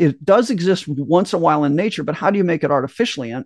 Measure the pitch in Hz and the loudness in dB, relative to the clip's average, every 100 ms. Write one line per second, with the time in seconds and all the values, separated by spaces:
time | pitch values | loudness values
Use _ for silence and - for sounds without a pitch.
0 | 165 139 147 202 233 208 175 185 - 139 | 0 0 2 4 4 0 0 0 -2 -6
1 | 131 170 202 185 165 151 147 147 214 - | 0 0 2 0 0 2 2 0 0 -2
2 | 151 156 175 202 180 165 147 143 127 - | -6 -2 0 0 0 0 0 0 -2 -2
3 | 147 - 120 120 | -4 -4 -8 -10